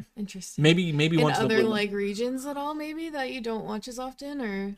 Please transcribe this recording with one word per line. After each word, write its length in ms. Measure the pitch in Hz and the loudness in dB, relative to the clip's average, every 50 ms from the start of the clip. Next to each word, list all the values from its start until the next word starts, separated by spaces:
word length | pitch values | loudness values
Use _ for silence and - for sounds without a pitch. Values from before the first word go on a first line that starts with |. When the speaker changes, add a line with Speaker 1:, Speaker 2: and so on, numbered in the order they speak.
| 110 - _ | -10 -12 _
Speaker 1:
Interesting. 460 | - 208 190 - 190 - - - - 147 | -10 -10 -10 -8 -12 -14 -8 0 4 6
Speaker 2:
Maybe, 280 | 156 170 180 185 170 151 | 6 6 6 4 2 2
maybe 240 | 147 151 160 170 | 2 4 4 6
Speaker 1:
In 60 | 160 156 | 4 4
Speaker 2:
once 140 | 151 143 - | 4 4 2
in 20 | |
a 40 | - | 2
Speaker 1:
other, 100 | - 220 | 4 4
Speaker 2:
blue 80 | 214 - | 4 4
moon. 80 | 220 | 4
Speaker 1:
like, 200 | 214 208 208 202 | 4 2 0 0
regions 540 | 202 202 202 202 208 202 240 247 262 262 262 | -2 -2 -2 -2 -2 -2 -2 -2 -4 -4 -6
at 100 | 285 285 | -6 -6
all, 160 | 285 285 294 302 | -4 -4 -4 -6
maybe, 360 | 302 302 302 311 320 330 330 | -6 -6 -8 -8 -8 -8 -6
that 220 | 302 285 262 254 | -6 -6 -6 -6
you 100 | 254 262 | -6 -6
don't 240 | 220 226 226 214 - | -4 -4 -4 -4 -4
watch 220 | - 214 214 - 254 | -6 -6 -6 -8 -8
as 100 | 233 240 | -10 -8
often, 400 | 254 262 262 - 277 285 294 285 | -10 -10 -10 -10 -10 -10 -6 -6
or? 360 | 247 208 196 196 196 202 202 | -4 -4 -4 -4 -4 -6 -6